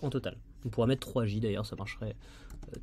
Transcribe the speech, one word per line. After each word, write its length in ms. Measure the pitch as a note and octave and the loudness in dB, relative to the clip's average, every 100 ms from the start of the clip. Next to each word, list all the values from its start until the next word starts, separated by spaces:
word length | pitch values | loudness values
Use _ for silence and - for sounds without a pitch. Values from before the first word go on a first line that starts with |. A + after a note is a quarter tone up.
en 80 | C#3+ | 0
total. 260 | C3+ G2+ - - - | 0 -2 -6 -12 -6
On 40 | B2 | -4
pourra 180 | A2 A#2 | 4 6
mettre 140 | C3 | 6
trois 260 | - C3 A2+ | 2 2 4
J 140 | G#2+ | 4
d'ailleurs, 260 | A2 G2 G#2+ | 2 2 0
ça 80 | |
marcherait, 400 | - G2 - A2 - - - - - - | -4 -6 -4 -4 -6 -12 -16 -14 -12 -10
euh, 100 | - | -10